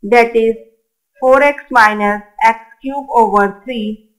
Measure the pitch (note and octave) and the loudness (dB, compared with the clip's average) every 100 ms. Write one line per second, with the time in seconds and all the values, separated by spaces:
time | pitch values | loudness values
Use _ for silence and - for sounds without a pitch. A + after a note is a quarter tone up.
0 | G3+ A#3+ A#3 A#3 A3+ A3+ - _ _ _ | 0 0 2 0 -2 -4 -12 _ _ _
1 | _ _ C4 C4+ C#4+ C#4+ - B3 G#3+ G#3 | _ _ 2 4 2 -2 -2 2 2 2
2 | G#3 G#3 G#3 - A3+ A3 - _ C4+ C#4 | -4 -4 -8 -2 -2 -2 -12 _ -10 -10
3 | C4+ A#3+ G#3+ G3+ G3+ G3 B3 A#3+ G#3+ G#3+ | -4 0 2 2 0 -4 -12 -8 -8 -10
4 | _ | _